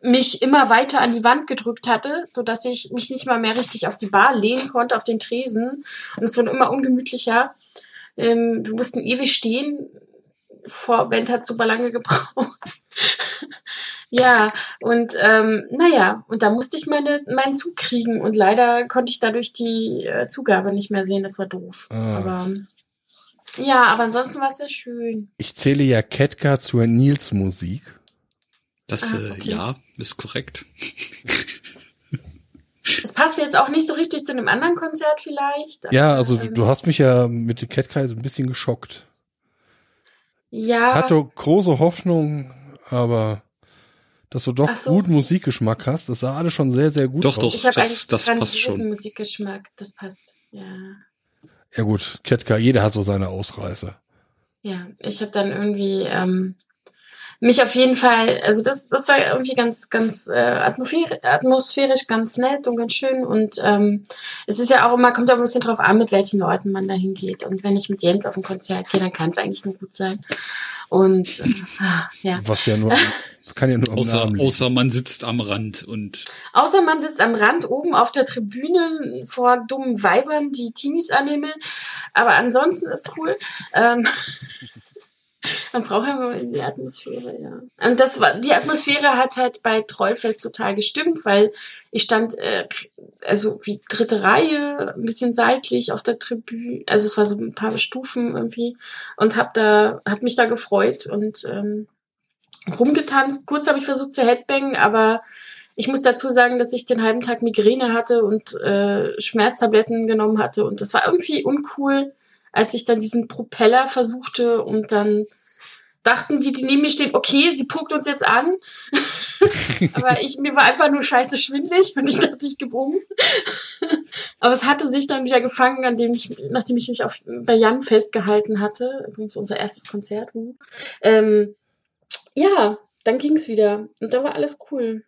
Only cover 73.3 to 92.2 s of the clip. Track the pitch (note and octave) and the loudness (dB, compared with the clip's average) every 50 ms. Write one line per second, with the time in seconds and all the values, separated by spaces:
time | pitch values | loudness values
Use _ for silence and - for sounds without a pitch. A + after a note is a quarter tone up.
73.3 | - _ _ - - - - C3 B2+ A#2 A#2 A#2+ G#2+ A2+ B2 A2+ A2+ A#2 A2+ A2 | -20 _ _ -18 -4 0 0 2 2 2 2 0 0 0 0 2 2 0 0 0
74.3 | G#2 G2 - C3+ B2+ - C#3+ B2 B2 B2+ B2 C3+ A#2 B2+ B2+ - - - - A#2 | 0 2 2 2 2 2 0 2 2 2 2 2 2 0 0 0 -2 -2 -2 -4
75.3 | A#2 A#2+ A2 G2+ G2+ G#2 A2 G#2+ G2+ - - - A2+ G#2+ G#2 G2 - - - - | -4 -4 -4 -4 -4 -4 -4 -6 -8 -8 -10 -8 -10 -10 -10 -8 -10 -10 -10 -10
76.3 | - - - - - A#3+ C#4+ E4 - G4 F4 D#4 D#4+ D#4 D4 D#4 - - G3 A#3 | -14 -14 -18 -2 2 2 2 6 4 4 4 4 2 0 -2 -8 0 0 0 2
77.3 | A#3 G#3+ G#3 A3 C#4 E4+ C4 A3 A#3 C#4 D4+ F4 D4+ - A#3 A#3 - C#4+ C4 C4 | 2 2 2 2 2 2 -2 -2 -4 -4 -2 0 2 2 2 2 2 -2 -2 0
78.3 | - B3+ A3 G3+ G3+ B3 C4+ D#4 F4 F4+ E4 E4 D#4+ D#4 C#4+ - B2 - B2+ - | -2 -8 -8 -8 -8 -8 -6 0 0 2 2 0 -4 -6 -8 -8 -10 -10 -12 -12
79.3 | - B3+ B3 B3 B3 B3 A3+ A3+ C4 C4+ C4+ C4 A#3+ G3+ G3+ F#3+ F3 A3+ C#4 D4+ | -6 0 2 2 2 2 0 -6 -6 -6 -4 -4 -4 0 2 2 2 2 2 0
80.3 | D4+ D4+ D4 C#4+ C4+ A#3+ A#3+ A3+ A#3 - - C#4+ D4+ E4+ E4 - - C4+ C#4 C#4+ | -2 -2 -2 -4 -6 -8 -8 -10 -10 -8 -6 -4 -4 -4 -4 0 0 0 0 0
81.3 | D4 D4 D4 D4+ D#4 D#4 - - - - - - - - - - _ - A#3+ A#3 | -4 -4 -4 -6 -10 -10 -12 -12 -12 -10 -12 -12 -12 -12 -14 -2 _ 2 4 4
82.3 | D#3+ C3+ A#3+ B3 A3+ B3+ C#4+ E4+ F4+ - F4+ - - - - - - - D#4+ - | 4 4 4 4 2 2 2 2 0 -2 -6 -8 -8 -8 -10 -12 -12 -8 -4 -4
83.3 | G4+ G#4 - - - - - - - - A3 A#3 A#3+ A#3+ A3+ - - - - - | -4 -4 -6 -12 -12 -12 -14 -2 0 4 4 4 4 2 0 0 -2 -2 -6 -10
84.3 | - - - - - - - A#2+ - A2 _ _ _ - - _ _ _ _ _ | -12 -14 -16 -18 -18 -18 -20 -20 -20 -20 _ _ _ -20 -20 _ _ _ _ _
85.3 | _ _ - - - - - - - B3 A3 - G3+ G3+ A#3 C#4 C#4 C4 B3+ A#3+ | _ _ -10 -8 -8 -8 -10 -6 -6 -6 -6 -2 -2 -2 0 0 -4 -4 -4 -6
86.3 | - - B2 A#2+ A#2+ C#3+ - - - - C4 - - - - - - - - - | -6 -6 -8 -6 -6 -6 -6 -6 -8 -8 -12 -12 -12 -14 -12 -12 -12 -12 -10 -12
87.3 | - - D#3 - - - B3+ - _ _ - A3+ B3 A#3+ C4 C4 - - A3 D3 | -12 -12 -14 -14 -16 -16 -18 -20 _ _ 0 0 4 4 4 2 4 2 2 2
88.3 | - F#3+ A#3+ C#4+ - - B3+ D4+ D#4 D4+ - D4 C#4 D4 C#4+ C#4+ C4 B3 C4 C4 | 2 0 2 2 2 2 2 0 -4 -2 0 0 0 2 4 2 4 4 0 0
89.3 | - B3+ B3+ B3 B3 - _ A#3 A3 A3 G#3+ - - - G3 F#3+ A#3+ A#3 - A3+ | 0 -2 -2 -2 -2 -4 _ -2 0 0 -2 -4 -6 -4 -2 -2 -2 -2 -2 -4
90.3 | A3 - - A#3 - - A3 G3+ G3+ G#3 G#3 - - D4 D4+ E4 E4 D#4+ - G#3+ | -4 -4 -8 -12 -8 -4 -4 -2 -2 0 -2 -2 -2 -2 -2 -2 -2 -2 0 2
91.3 | G3 G3+ G#3 G#3 G#3 - - - - - - _ - A3+ - - A#3 A3 | 6 6 6 4 2 -6 -18 -18 -18 -20 -20 _ -2 -2 0 2 2 0